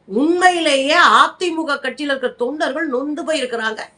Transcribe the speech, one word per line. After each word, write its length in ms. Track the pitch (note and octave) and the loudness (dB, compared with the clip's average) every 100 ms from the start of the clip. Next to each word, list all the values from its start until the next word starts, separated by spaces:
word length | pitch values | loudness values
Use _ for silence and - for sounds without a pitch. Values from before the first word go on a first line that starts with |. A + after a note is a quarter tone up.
உண்மையிலேயே 920 | - G3+ D4+ F4 F#4 F4 D#4+ C#4 C4+ E4 | -6 0 2 4 4 4 0 0 2 4
அதிமுக 680 | D4 A3 D#4 - F#4 D#4+ D4+ | 6 6 4 2 -4 -4 -4
கட்சியில 340 | C#4 C4 A#3+ | -4 -6 -6
இருக்கிற 320 | D4 C4+ B3 | -4 -4 -4
தொண்டர்கள் 540 | - B3 D4+ D#4 D4 D#4+ | -4 -6 -2 -4 -2 -4
நொந்து 380 | B3 C#4+ D4+ | -4 -4 -6
போயிருக்கிறாங்க 540 | D4+ D#4 B3+ A#3 A3 G#3+ - | -4 -4 -4 -4 -4 -6 -12